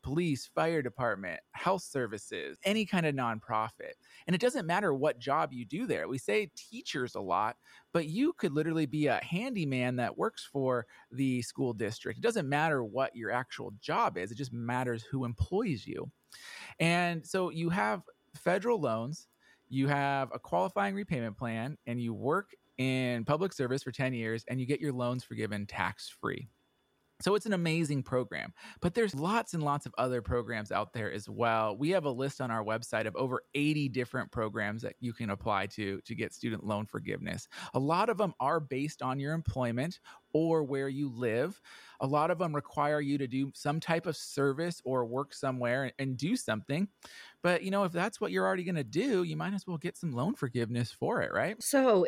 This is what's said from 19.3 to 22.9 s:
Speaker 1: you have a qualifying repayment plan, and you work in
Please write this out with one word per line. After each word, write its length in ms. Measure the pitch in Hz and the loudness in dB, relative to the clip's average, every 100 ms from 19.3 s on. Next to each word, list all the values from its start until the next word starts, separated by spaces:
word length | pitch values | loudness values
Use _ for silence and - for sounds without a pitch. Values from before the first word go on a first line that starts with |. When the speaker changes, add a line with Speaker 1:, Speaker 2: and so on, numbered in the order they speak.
| _ _ _ - | _ _ _ -4
Speaker 1:
you 180 | 131 135 | 0 2
have 420 | 143 139 139 135 | 4 2 2 -2
a 60 | - | -6
qualifying 540 | - 175 190 202 202 | -2 0 2 2 0
repayment 440 | 196 208 143 117 98 | -2 -2 -2 -2 -4
plan, 400 | 120 113 123 156 - | -4 -2 -4 -6 -6
and 140 | 120 | -4
you 120 | 117 | -2
work 420 | 104 117 175 202 - _ - | -2 0 0 -2 -12 _ -4
in 460 | 131 | 0